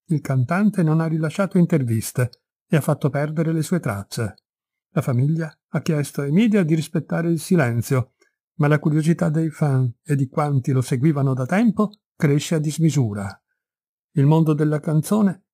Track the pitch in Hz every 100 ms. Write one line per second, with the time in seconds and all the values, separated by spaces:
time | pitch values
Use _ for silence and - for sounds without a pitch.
0 | - 151 - 131 123 175 208 202 160 160
1 | 160 160 160 175 196 180 170 165 123 113
2 | - - 123 - _ _ _ 156 - 143
3 | 147 143 151 156 160 160 151 180 131 101
4 | - - 107 - _ _ _ _ _ 165
5 | 135 120 143 160 156 - _ 165 - 151
6 | 139 - 143 165 233 208 156 160 147 170
7 | - 170 165 165 - 180 123 117 - 131
8 | 120 _ _ _ _ - 147 147 160 151
9 | 156 160 170 156 160 - 151 131 127 -
10 | - 139 135 - 147 139 135 131 123 131
11 | 156 143 135 131 127 185 240 - 208 -
12 | _ - 143 143 - 160 151 147 160 139
13 | 113 101 98 - _ _ _ _ _ _
14 | _ 151 139 160 156 151 151 151 160 156
15 | - 208 202 - _